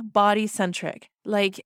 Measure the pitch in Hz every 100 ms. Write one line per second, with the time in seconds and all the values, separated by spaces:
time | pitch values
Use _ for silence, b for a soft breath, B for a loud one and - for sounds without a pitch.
0 | 220 208 202 208 214 - 180 175 165 -
1 | - _ - 208 196 190